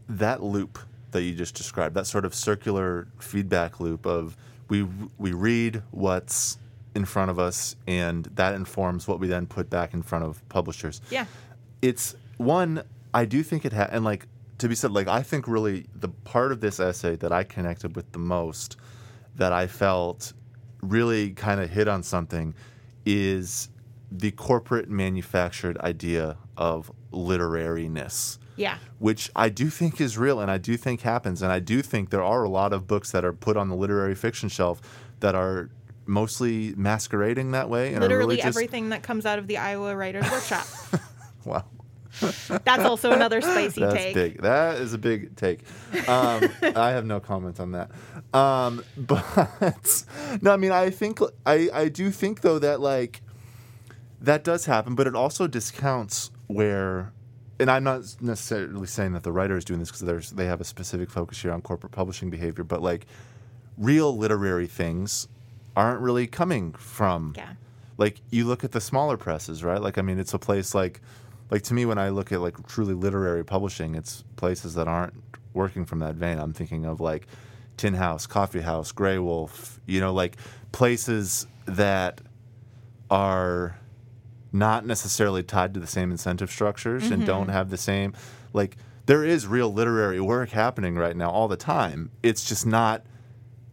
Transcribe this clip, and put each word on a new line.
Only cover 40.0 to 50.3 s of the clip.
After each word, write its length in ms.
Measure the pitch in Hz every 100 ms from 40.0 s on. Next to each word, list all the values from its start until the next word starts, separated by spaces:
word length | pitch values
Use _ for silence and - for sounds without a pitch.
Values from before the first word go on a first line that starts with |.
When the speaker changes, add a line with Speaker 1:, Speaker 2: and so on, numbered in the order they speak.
| 190 196 -
Speaker 2:
Workshop. 360 | 254 - 185 - - -
Speaker 1:
<laughs> 80 | - - - - -
Wow. 220 | - 85 - - - - - - 208 - - 202
Speaker 2:
That's 200 | - 254
also 280 | 254 233 240
another 280 | 254 233 226
spicy 400 | 320 359 208 -
Speaker 1:
That's 140 | 101
Speaker 2:
take. 200 | 104 -
Speaker 1:
big. 280 | 98 87 82
That 340 | 101 135 165 147
is 160 | 123
a 60 | 113
big 380 | 117 110 101 -
take. 240 | 95 85 - - - 180 -
Um, 440 | 123 123 113 - -
Speaker 2:
<laughs> 60 | 330 117
Speaker 1:
I 140 | 117
have 160 | 127 110
no 120 | 104
comment 400 | - 98 90 87
on 120 | 90
that. 180 | 90 87 - - - - 135
Um, 460 | 135 131 123 117 -
<laughs> 60 | -
but 1080 | 123 127 - - 127 - 190 - - - - - 294